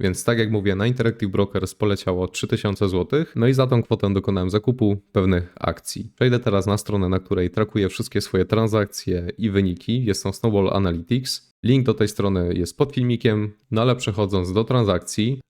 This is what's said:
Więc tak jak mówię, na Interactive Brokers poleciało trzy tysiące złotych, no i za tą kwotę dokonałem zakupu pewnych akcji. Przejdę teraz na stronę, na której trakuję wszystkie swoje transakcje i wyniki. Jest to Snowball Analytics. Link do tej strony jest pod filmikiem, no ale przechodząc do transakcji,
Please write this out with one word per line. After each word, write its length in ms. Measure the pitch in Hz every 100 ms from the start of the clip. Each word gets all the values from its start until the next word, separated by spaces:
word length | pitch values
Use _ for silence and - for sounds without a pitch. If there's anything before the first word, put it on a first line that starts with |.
Więc 240 | 95 90
tak 140 | - 117
jak 120 | 110
mówię, 240 | 107 98 95
na 100 | 113
Interactive 440 | 127 113 110 101
Brokers 440 | 98 98 98 92
poleciało 540 | - 104 98 - 90 90
trzy 180 | - 110
tysiące 420 | 113 104 98 98
złotych, 440 | 90 87 143 165 -
no 120 | 120
i 60 |
za 120 | 131 131
tą 160 | 120
kwotę 320 | - 113 101
dokonałem 360 | 98 92 98 92
zakupu 460 | 104 131 123 107 101 -
pewnych 400 | 101 95 90 87 -
akcji. 500 | - 82 - - 104
Przejdę 240 | - 123 120
teraz 280 | 113 98 92
na 120 | 104
stronę, 300 | - 101 92
na 100 | 92
której 320 | - 95 90
trakuję 380 | - 107 107 95
wszystkie 320 | - - 101
swoje 240 | - 92
transakcje 880 | 92 110 113 107 101 - - 90 87 -
i 120 | 107
wyniki. 540 | 98 95 85 - 120
Jest 180 | 117 95
to 100 | 98
Snowball 380 | - 117 101 95
Analytics. 800 | 98 95 85 85 120 127 - _ _
Link 220 | 107 131 127
do 80 |
tej 140 | 104 104
strony 460 | - 101 95 87
jest 240 | 90 87 -
pod 140 | 135
filmikiem, 600 | 131 123 117 120 107 107 - _
no 120 | 107
ale 140 | 123 123
przechodząc 560 | - 101 98 98 90
do 120 | 95
transakcji, 760 | 113 127 104 90 - - 113 131